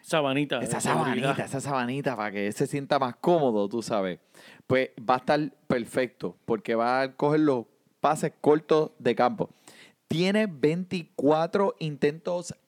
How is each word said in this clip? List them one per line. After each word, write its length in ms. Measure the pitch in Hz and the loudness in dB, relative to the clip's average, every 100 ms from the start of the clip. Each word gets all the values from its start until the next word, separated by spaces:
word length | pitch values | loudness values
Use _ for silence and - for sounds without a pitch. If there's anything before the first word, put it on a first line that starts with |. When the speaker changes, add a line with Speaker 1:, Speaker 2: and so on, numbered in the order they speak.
Speaker 1:
Sabanita 600 | - 165 139 135 147 131 | -2 0 2 0 -2 -2
Speaker 2:
esa 160 | 127 - | -4 -2
Speaker 1:
de 40 | |
seguridad. 220 | - 160 143 127 - | -2 0 0 -2 -2
Speaker 2:
sabanita, 140 | 139 | -2
esa 160 | - - | -4 -6
sabanita 520 | 139 135 120 135 143 117 | -4 -4 -4 -4 -4 -4
para 140 | 104 | -4
que 220 | 101 101 | -4 -4
se 140 | 107 139 | -2 -4
sienta 320 | 143 139 143 | -4 -2 0
más 180 | 131 - | 0 -2
cómodo, 500 | - 170 135 107 101 | 2 4 4 2 0
tú 100 | 117 | -4
sabes. 360 | 107 110 95 82 _ - - - - | -4 -2 -2 -6 _ -20 -20 -12 -2
Pues 240 | 131 131 - | 0 0 -4
va 140 | 113 | 0
a 40 | 127 | 0
estar 340 | - 147 147 - - | 2 0 0 -6 -4
perfecto, 680 | 127 110 - 127 - 92 87 | -4 -2 -2 -2 -4 -10 -8
porque 300 | - 113 107 | -4 -4 -2
va 260 | 113 117 127 | 0 2 0
a 140 | 135 - | -2 -2
coger 240 | 147 156 | 0 2
los 240 | 156 127 107 _ _ _ | 2 2 -2 _ _ _
pases 320 | 143 151 160 - | -2 0 -4 0
cortos 480 | 143 151 - 156 156 - | 2 4 4 2 0 -2
de 160 | 120 | -2
campo. 340 | 113 123 110 - _ - - - _ - | 2 2 0 -8 _ -20 -20 -20 _ -4
Tiene 400 | 156 180 208 214 | 0 2 2 0
veinticuatro 1300 | 147 147 165 185 185 160 - 135 156 170 202 196 - | 0 0 0 -4 -6 -8 0 2 4 2 0 0 -2
intentos 720 | 160 143 147 160 185 175 170 - | -6 -2 -2 -2 -6 -6 -8 -16